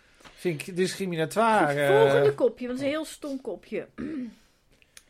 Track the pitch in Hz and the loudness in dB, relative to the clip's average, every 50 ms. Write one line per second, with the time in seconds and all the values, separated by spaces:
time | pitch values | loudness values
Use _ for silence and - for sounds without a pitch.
0 | _ _ _ _ - - - - - 180 160 139 - 196 180 170 185 175 - - | _ _ _ _ -20 -20 -12 -6 -4 -4 -4 -4 -8 -8 -2 -2 -2 -2 -2 -6
1 | 196 180 175 160 160 143 - 202 226 226 220 202 165 147 143 147 143 139 135 - | -6 -4 -2 -2 -4 -2 0 0 2 4 4 4 2 2 2 0 2 4 6 6
2 | - 139 - - 415 427 - - 277 220 - - 247 240 254 262 285 277 302 320 | 6 6 6 4 4 2 2 2 0 0 0 -2 -8 -8 -6 -4 -4 -2 -2 -4
3 | 302 - - - - 294 269 262 - - 175 - - - 220 170 - - _ - | -6 -8 -12 -12 -12 -10 -10 -10 -10 -10 -12 -12 -12 -10 -10 -10 -10 -10 _ -12
4 | - - 320 262 247 214 196 _ _ _ _ _ _ _ _ _ _ _ _ - | -10 -10 -8 -10 -10 -12 -14 _ _ _ _ _ _ _ _ _ _ _ _ -20
5 | _ | _